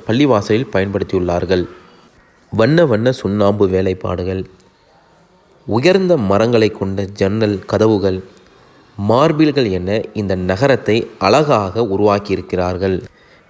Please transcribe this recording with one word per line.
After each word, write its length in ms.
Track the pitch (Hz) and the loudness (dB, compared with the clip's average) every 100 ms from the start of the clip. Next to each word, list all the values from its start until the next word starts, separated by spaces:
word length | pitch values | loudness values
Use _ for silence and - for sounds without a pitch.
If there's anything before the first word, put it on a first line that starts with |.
பள்ளிவாசலில் 720 | - 117 143 107 98 110 131 | -2 0 2 2 2 -2 0
பயன்படுத்தியுள்ளார்கள். 920 | 95 98 95 - 95 87 87 87 92 82 - - _ _ _ _ _ - | -4 -2 -4 -2 -2 -2 -2 0 -2 -2 -10 -20 _ _ _ _ _ -8
வண்ண 260 | 101 113 165 160 | 0 2 4 2
வண்ண 260 | 107 123 | 2 0
சுண்ணாம்பு 520 | 127 98 104 101 101 98 | -2 -2 0 0 2 2
வேலைப்பாடுகள், 760 | 95 95 95 95 90 90 95 90 - _ _ _ _ _ _ _ _ _ _ - | 0 -2 -4 -6 -6 -4 -6 -8 -16 _ _ _ _ _ _ _ _ _ _ -4
உயர்ந்த 460 | 107 160 190 180 160 | 0 2 2 2 2
மரங்களை 440 | 95 101 117 117 107 | 2 2 2 2 2
கொண்ட 340 | - 95 95 98 | 0 -6 -4 -6
ஜன்னல் 440 | - 98 110 107 95 - | -2 -2 0 -2 -2 -2
கதவுகள், 520 | 101 110 104 95 92 - - _ _ _ _ _ - | 2 2 2 0 -4 -10 -20 _ _ _ _ _ -8
மார்பிள்கள் 720 | 104 120 160 151 151 139 113 | 0 2 2 2 0 2 -2
என 280 | 90 90 107 - | -2 -2 -4 -4
இந்த 180 | 107 98 92 | -6 -4 -4
நகரத்தை 540 | 90 95 135 123 - 113 - - | -2 0 2 2 0 -2 -2 -2
அழகாக 680 | 95 135 147 117 95 104 110 | 2 2 4 0 0 -2 -2
உருவாக்கியிருக்கிறார்கள். 1120 | 98 104 101 101 90 - 90 90 90 95 90 - _ _ _ | 2 2 2 0 -6 -4 -4 -2 -2 -2 -2 -6 _ _ _